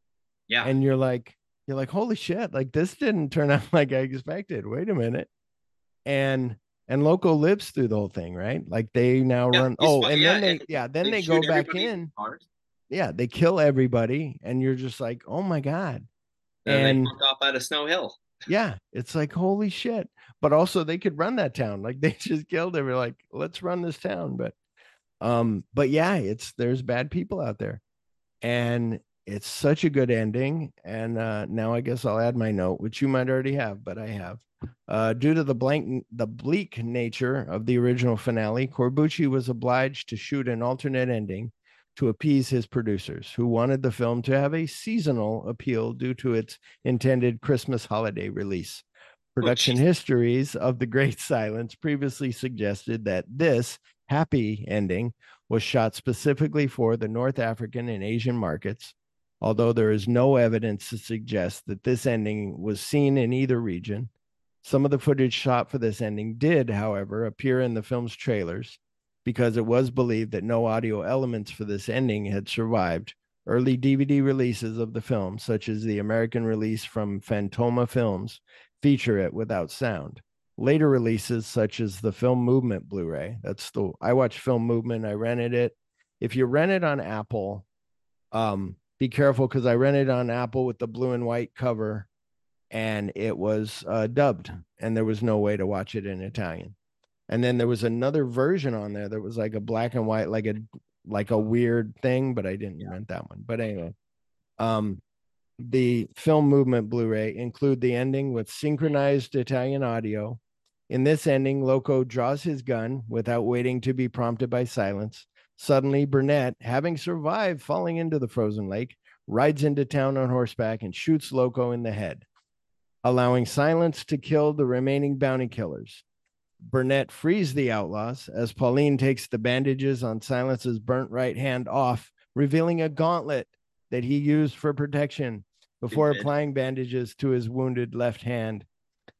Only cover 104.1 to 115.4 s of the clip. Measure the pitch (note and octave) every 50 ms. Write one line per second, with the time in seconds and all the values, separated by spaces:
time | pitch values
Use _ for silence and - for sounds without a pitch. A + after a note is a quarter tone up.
104.1 | _ _ _ _ _ _ _ _ _ - A2 A2+ A2+ G#2+ G#2+ G#2 F#2+ F#2 - _
105.1 | _ _ _ _ _ _ _ _ _ - B2 A#2+ A#2+ C3 B2+ A#2+ A#2+ A#2 G#2+ -
106.1 | - - - D#3+ D#3 D3+ D3 C#3+ C#3 C#3 C3+ B2+ B2+ A#2+ A2 G#2+ A#2+ A#2+ A#2 A2
107.1 | A2 G#2+ G#2+ A2 - A2 B2 A#2+ A#2 - C#3 C#3 C3+ B2 B2 B2 A#2+ A#2+ B2+ C3+
108.1 | C3+ C3+ C#3 C#3 B2 A2+ G#2+ - - - - D3 D3+ C3 D#3 D#3 D3 C#3 C#3 C#3
109.1 | C#3+ C#3 A#2+ - - C#3 A#2+ - C#3 B2+ B2 C3+ C#3 C#3 C3+ A#2+ A#2 A2+ A2 G#2+
110.1 | G#2+ G#2+ G#2 A2 B2 A#2 _ _ _ _ _ _ _ _ _ - - B2+ C3 D3
111.1 | D#3 D3 - D#3+ C#3 C3+ C3+ C3+ C3+ C#3 C3+ C3 C3 C3+ B2+ - C#3 C3 B2+ B2
112.1 | A2 B2+ A#2+ B2 C#3+ C#3+ D3+ E3+ D3+ C3 A#2+ C3 B2 A2+ A2 A#2 C3 C3+ A#2 A2
113.1 | A2+ A2+ G#2+ A#2+ A#2+ A#2 A2 A#2+ B2 A#2+ B2 B2+ B2+ B2+ A2+ C3 B2+ B2+ B2+ A#2+
114.1 | - B2+ A#2+ A#2 A#2+ A2 C3 A#2+ B2 B2 B2 A#2+ - B2+ G#2 G2 G2+ G2 G#2+ A2
115.1 | - - - _ _ _